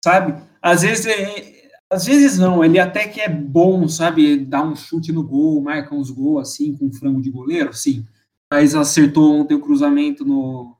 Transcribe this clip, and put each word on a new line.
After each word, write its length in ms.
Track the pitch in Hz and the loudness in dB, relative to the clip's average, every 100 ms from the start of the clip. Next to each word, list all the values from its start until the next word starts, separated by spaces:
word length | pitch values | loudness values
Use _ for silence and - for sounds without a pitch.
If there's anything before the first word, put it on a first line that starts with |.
sabe? 380 | 170 190 170 - - _ | 4 2 0 -8 -16 _
Às 200 | 170 175 | 0 2
vezes, 240 | 196 220 220 | 2 -2 -4
é, 640 | 208 196 202 - _ _ _ _ | -4 -6 -10 -18 _ _ _ _
às 160 | 190 185 | -4 2
vezes 320 | 285 277 185 | 4 4 4
não, 260 | 185 175 | 2 4
ele 140 | 160 175 | 4 4
até 300 | 185 208 208 | 2 -2 -6
que 120 | - | -6
é 80 | 208 | -6
bom, 600 | 147 139 147 180 185 156 | -4 -2 2 4 4 0
sabe? 480 | - 165 160 147 143 | 0 -2 2 4 2
Dá 260 | 131 139 | -2 -4
um 140 | 156 147 | -4 -6
chute 340 | - 165 160 | -8 -8 -4
no 140 | 160 | -6
gol, 360 | 131 135 156 151 | -2 0 0 0
marca 340 | 143 151 143 | -2 -6 -6
uns 160 | 147 127 | -8 -8
gols 380 | 127 139 147 131 | -4 -2 -2 -4
assim, 280 | - 147 139 | -6 -6 -4
com 160 | 139 | -6
frango 280 | - 139 135 | -4 -4 -2
de 80 | 123 | -4
goleiro, 460 | 127 127 170 147 | -8 -6 -4 -4
sim. 320 | - - 120 113 _ _ _ _ | -4 -4 -4 -8 _ _ _ _
Mas 260 | 147 147 151 | 2 2 2
acertou 580 | 143 - 143 147 156 | 0 2 4 6 4
ontem 200 | 147 147 | 4 0
o 60 | 147 | -2
cruzamento 640 | 143 143 143 143 147 143 | 0 0 2 0 -2 -4
no 520 | 139 139 131 127 123 123 | -4 -2 -4 -10 -14 _